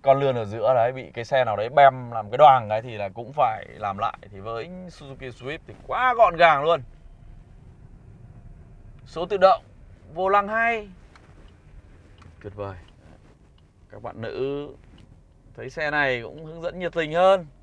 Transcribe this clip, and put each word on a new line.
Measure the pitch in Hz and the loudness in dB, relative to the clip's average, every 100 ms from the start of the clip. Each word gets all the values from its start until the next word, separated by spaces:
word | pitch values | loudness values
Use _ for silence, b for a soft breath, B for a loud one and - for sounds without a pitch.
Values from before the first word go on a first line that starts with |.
con | 139 139 | 4 4
lươn | 139 123 | 2 -2
ở | 107 | -4
giữa | 110 110 | -2 0
đấy | 131 117 | 2 2
bị | 131 101 | -2 -12
cái | - 117 | -12 -2
xe | 139 120 | 0 0
nào | 101 | -2
đấy | 113 | 0
bem | 135 139 131 120 | 6 6 6 -8
làm | 117 104 | -10 -8
cái | 123 | 6
đoàng | 151 131 107 | 8 8 2
cái | 107 | -4
thì | 123 110 | -4 -8
là | 98 | -8
cũng | 95 120 | -8 -14
phải | 151 127 110 - | -2 -2 -2 -12
làm | - 104 98 | -8 -8 -4
lại. | 110 - - | -6 -6 -18
Thì | 98 | -16
với | 101 113 156 | -10 -10 -10
Suzuki | 180 185 156 143 131 131 | -14 -18 -18 -18 -16 -16
Swift | 117 123 160 - | -14 -12 -12 -14
thì | 139 - | -20 -8
quá | 160 254 233 | -2 -2 4
gọn | 214 165 | 2 6
gàng | 170 147 | 4 4
luôn. | 151 165 123 - - - - - - - - - - - - - - - - - - - - - - | 2 0 -2 -20 -20 -20 -20 -20 -20 -20 -20 -20 -20 -20 -20 -20 -20 -20 -20 -20 -20 -20 -20 -20 -16
Số | 160 175 | -10 -6
tự | 202 | 4
động, | 190 175 - - - - - | 4 4 -2 -20 -20 -20 -18
vô | 160 190 | -4 0
lăng | 202 202 | 0 0
hay. | 220 233 226 208 180 - - - - - - - - - - - - - - | -2 -2 -2 -8 -20 -20 -20 -20 -20 -20 -20 -20 -20 -20 -20 -20 -20 -20 -18
Tuyệt | 104 98 | -18 -12
vời. | 101 90 - - - 78 - _ _ _ _ _ _ | -12 -12 -18 -20 -20 -20 -20 _ _ _ _ _ _
Các | 104 | -16
bạn | 113 - | -16 -12
nữ | 113 - 135 143 147 - - - - - _ _ - - | -10 -6 -6 -6 -10 -18 -20 -20 -20 -20 _ _ -20 -18
thấy | 117 | -14
xe | 165 156 | -8 -4
này | 147 139 123 | -2 0 -2
cũng | 110 147 160 | -6 -16 -18
hướng | 165 | -10
dẫn | 170 175 | -10 -6
nhiệt | 180 | -6
tình | 170 156 | -4 -4
hơn. | 160 185 196 160 - | 2 4 4 0 -20